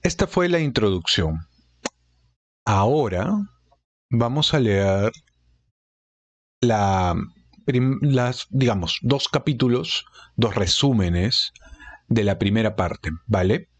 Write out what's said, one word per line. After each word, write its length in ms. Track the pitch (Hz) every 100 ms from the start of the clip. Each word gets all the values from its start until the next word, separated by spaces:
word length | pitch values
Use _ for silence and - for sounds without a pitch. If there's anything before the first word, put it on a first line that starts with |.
esta 260 | 180 175 190
fue 220 | - 175
la 100 | 170
introducción. 800 | 151 120 107 92 82 - 82 80 80 _ _ _ - _ _ _ _ _ _ _ -
Ahora 640 | 101 104 151 120 90 95 208 202 _ _ _ _ _ _
vamos 420 | 117 117 135 151
a 60 | 156
leer 520 | 120 98 98 98 104 - _ _ _ _ _ _ _ _ _ _ _ _ _ _
la 540 | 123 110 101 95 90 85 - _ _ _ -
prim-, 320 | 127 127 135
las, 440 | 151 131 123 127 -
digamos, 480 | 143 127 101 85 -
dos 260 | 131 139 -
capítulos, 760 | 151 - 127 127 120 127 - - - - -
dos 180 | 113
resúmenes 1000 | 101 95 - 143 120 90 87 95 - - - - - - - _
de 160 | 113
la 140 | 101 95
primera 380 | 98 107 110 104
parte, 340 | 90 80 - 80 -
¿vale? 440 | 104 92 135 - _